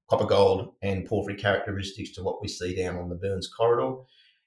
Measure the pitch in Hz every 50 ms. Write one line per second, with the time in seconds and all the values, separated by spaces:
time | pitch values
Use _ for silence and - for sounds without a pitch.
0 | _ _ 110 101 104 98 101 98 98 95 95 95 92 - - _ - 98 98 92
1 | 92 - 110 101 90 101 101 - - 101 98 - - 107 98 98 98 98 - 113
2 | 110 - - - 92 104 - - 104 98 - - 90 92 92 95 92 90 87 87
3 | 87 87 87 87 95 98 98 95 92 - - - 117 117 120 120 131 131 131 131
4 | - _ _ _ _ _ _ _ _